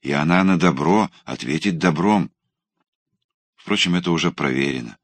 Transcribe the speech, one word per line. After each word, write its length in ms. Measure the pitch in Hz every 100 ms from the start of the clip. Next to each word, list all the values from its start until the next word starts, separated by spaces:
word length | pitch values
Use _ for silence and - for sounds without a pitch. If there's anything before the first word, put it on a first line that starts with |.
И 100 | 65
она 320 | 71 76 90
на 140 | 95 90
добро 520 | 90 67 78 104 101 - -
ответит 520 | 65 60 78 101 82
добром. 540 | 90 76 95 107 85 _ _ _ _ _ _ _ _ _ _ _ _ _
Впрочем, 400 | - 104 90 87
это 160 | 87
уже 200 | 82 85
проверено 680 | - 71 65 69 64 58 53